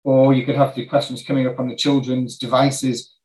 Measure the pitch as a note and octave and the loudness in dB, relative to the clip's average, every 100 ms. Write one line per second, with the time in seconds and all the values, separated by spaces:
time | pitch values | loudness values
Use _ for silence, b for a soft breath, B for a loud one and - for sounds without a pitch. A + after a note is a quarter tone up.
0 | C#3 C3 C3+ C3 C3 C3 C3+ B2 A#2 C#3+ | 0 4 6 4 2 0 0 -2 -2 -2
1 | - B2 - C#3 B2+ B2 B2+ - C#3+ C#3 | -2 -8 -4 -2 -2 -2 -6 -4 0 0
2 | B2 B2+ B2 - A#2+ B2+ C#3 C3+ C3 A#2 | 0 -4 -4 -6 -2 2 2 0 -2 -4
3 | - _ | -6 _